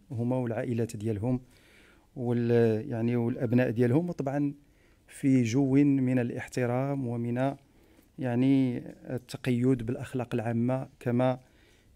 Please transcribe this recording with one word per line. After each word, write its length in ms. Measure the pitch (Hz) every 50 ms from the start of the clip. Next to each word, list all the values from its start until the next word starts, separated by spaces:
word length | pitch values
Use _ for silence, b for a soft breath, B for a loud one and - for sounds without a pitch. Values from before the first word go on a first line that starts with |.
| _ _
هما 240 | 139 110 120 120 127
والعائلات 600 | 127 127 117 110 113 131 127 117 113 117 107 - 107
ديالهم 420 | 104 113 110 101 101 127 127 123 b b b b b b b b b b b b b b _
وال-، 760 | 143 120 120 120 120 120 117 117 117 117 113 110 107 110 147
يعني، 260 | 123 113 117 117 120
والأبناء 540 | 120 117 117 127 135 135 113 117 120 127 127
ديالهم، 400 | 113 117 123 120 120 156 175 175
وطبعًا 440 | 175 - 143 135 135 147 143 143 143 - b b b b b b b b b _
في 360 | - - - 139 131 131 123
جو 300 | 113 113 139 143 131 135
من 440 | 139 147 143 139 139 131 123 127 127
الاحترام 880 | 120 120 - 127 - - - 131 123 120 120 127 135 139 143 139 131 117
ومن، 480 | 120 120 117 120 120 123 131 139 139 139 b b b b b b b b b b b -
يعني، 580 | 131 123 120 120 131 135 139 135 131 127 120 131 - - - - - -
التقيد 760 | 131 123 - - - - - 131 123 120 123 131 135 120 113
بالأخلاق 500 | 113 127 - 127 - - 127 120 - -
العامة 540 | 120 107 117 117 117 117 123 127 131 135 - - _
كما، 400 | - 123 120 120 127 131 127 131 b b b b b b b b b b b